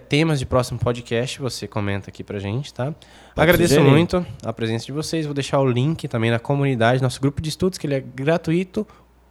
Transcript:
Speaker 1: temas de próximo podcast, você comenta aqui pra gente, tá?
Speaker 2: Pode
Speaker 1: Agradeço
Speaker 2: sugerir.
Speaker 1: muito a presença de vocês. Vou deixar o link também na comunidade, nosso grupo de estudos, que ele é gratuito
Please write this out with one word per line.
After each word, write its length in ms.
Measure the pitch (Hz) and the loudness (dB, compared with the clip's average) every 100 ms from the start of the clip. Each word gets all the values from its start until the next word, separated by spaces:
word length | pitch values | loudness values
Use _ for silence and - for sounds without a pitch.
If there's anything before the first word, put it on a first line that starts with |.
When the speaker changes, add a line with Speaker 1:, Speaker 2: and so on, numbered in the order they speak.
| - | 0
Speaker 1:
temas 300 | 147 160 143 | 0 2 0
de 80 | 117 | 0
próximo 320 | 127 123 120 | 0 0 -2
podcast, 600 | 127 120 117 117 131 - | -2 -2 -2 -2 -2 -6
você 260 | 131 - 104 | -8 -8 -8
comenta 440 | 110 101 98 - | -6 -4 -4 -8
aqui 120 | - | -16
pra 140 | 95 101 | -10 -8
gente, 340 | 98 117 147 | -4 -6 -6
tá? 140 | - 135 | -8 -8
Speaker 2:
Pode 100 | 165 - - - - | -8 -18 -20 -12 2
Speaker 1:
Agradeço 380 | 160 170 170 | 4 6 6
Speaker 2:
sugerir. 160 | 139 139 | 6 8
Speaker 1:
muito 340 | 147 170 180 175 - | 6 4 0 -2 -8
a 80 | 110 | -10
presença 340 | 113 113 113 - | -4 -4 -4 -4
de 60 | |
vocês. 320 | 143 147 165 147 | -8 -4 -4 -2
Vou 80 | |
deixar 260 | 139 135 143 | -4 0 2
o 60 | 135 | 2
link 380 | 123 143 160 143 | 2 0 -2 -4
também 220 | 120 113 | 0 0
na 80 | 117 | 0
comunidade, 640 | - 143 139 123 113 131 | 0 0 0 2 2 2
nosso 180 | 127 - | 0 0
grupo 200 | 135 - | -2 -2
de 80 | 156 | -8
estudos, 300 | - 185 - | -2 -4 -2
que 80 | 151 | -4
ele 80 | |
é 60 | 135 | -4
gratuito 840 | 127 131 139 170 165 170 185 214 208 - _ _ _ | -6 -4 0 0 0 -2 0 -6 -6 -12 _ _ _